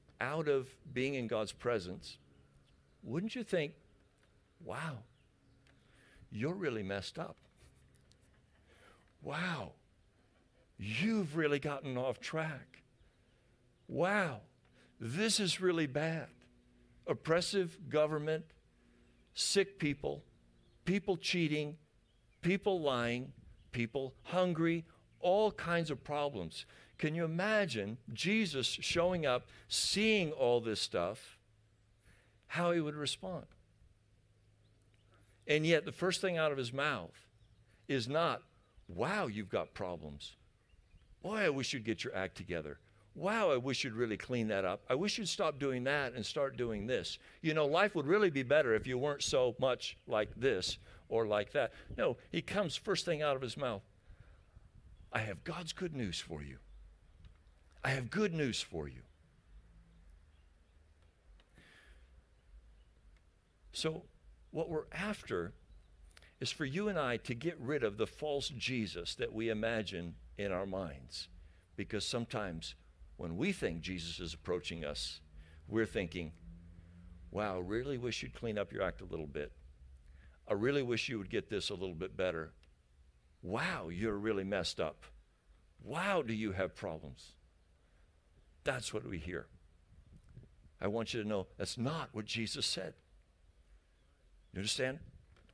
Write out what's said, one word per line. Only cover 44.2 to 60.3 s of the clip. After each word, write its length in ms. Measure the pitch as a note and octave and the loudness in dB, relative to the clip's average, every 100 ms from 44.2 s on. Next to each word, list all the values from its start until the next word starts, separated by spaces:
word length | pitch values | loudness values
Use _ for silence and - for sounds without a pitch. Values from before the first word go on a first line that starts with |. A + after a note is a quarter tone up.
| - B2+ A2 | 0 0 2
that 160 | G2 | 2
up. 220 | F#2+ G2 - | 2 0 0
I 60 | |
wish 240 | C3 G3+ - | 0 2 0
you'd 100 | F#3+ | -2
stop 300 | - E3+ C#3+ | 0 0 2
doing 260 | C#3 B2+ | 0 2
that 300 | B2+ C#3+ C3+ | 2 2 0
and 100 | A#2+ | -4
start 320 | G#2 - C#3 A#2+ | -4 0 0 0
doing 300 | A#2+ G#2+ G#2 | -2 0 0
this. 320 | B2 E2+ - - - | 0 0 -8 -14 -6
You 100 | D#3+ | 0
know, 140 | D#3 D3 | 4 4
life 280 | D#3 G3+ | 6 4
would 120 | F3+ C#3 | 4 4
really 240 | G3 G3+ | 6 6
be 120 | C3+ | 4
better 300 | B2 C#3+ C3+ | 6 6 8
if 140 | A2 G#2 | 4 4
you 100 | B2+ | 0
weren't 260 | C#3+ C#3+ | 0 0
so 320 | - C#3 B2+ A#2 | 2 4 4 4
much 400 | C3+ B2 - - - | 2 2 -2 -8 0
like 280 | A2+ G#2+ - | 2 2 2
this 420 | C3 G2+ F2+ - - - - | 2 2 0 -4 -8 -18 -2
or 180 | A2+ A2+ | 2 4
like 240 | G#2 G#2 | 2 2
that." 220 | D3 A#2+ - - - | 2 0 -2 -10 0
No, 200 | G3+ A#2+ - | 0 0 -4
he 100 | F3 | -4
comes 360 | - F#3 F#3 - | -2 0 0 -2
first 280 | - F3+ | -2 0
thing 160 | - D#3 | 0 0
out 160 | D3+ C3+ | 2 0
of 60 | |
his 140 | C3 B2+ | -2 -2
mouth, 260 | C3+ G2+ - - - - - - - - - - - - - | -2 -2 -8 -20 -20 -20 -20 -20 -20 -20 -20 -20 -20 -20 -6
"I 60 | - | -4
have 260 | A2 F#2 | -4 -6
God's 280 | - E3 E3+ | -8 -8 -6
good 220 | - F#3 | -6 -6
news 260 | C#3+ G#2+ E2 | -2 -4 -4
for 220 | - D#2+ | -6 -10
you. 180 | C#2+ C2 - - - - - - - - - - - - | -10 -14 -18 -20 -20 -20 -20 -20 -20 -20 -20 -20 -20 -6
I 60 | C3 | -2
have 200 | C3+ A#2+ | 0 0
good 220 | F3 G#3+ | 0 2
news 300 | E3 C#3+ G#2 | 2 0 0
for 260 | - E2+ D2 | -4 -6 -6
you." 140 | A#1+ - - - - - - - - - - - - - | -10 -18 -20 -20 -20 -20 -20 -20 -20 -20 -20 -20 -20 -20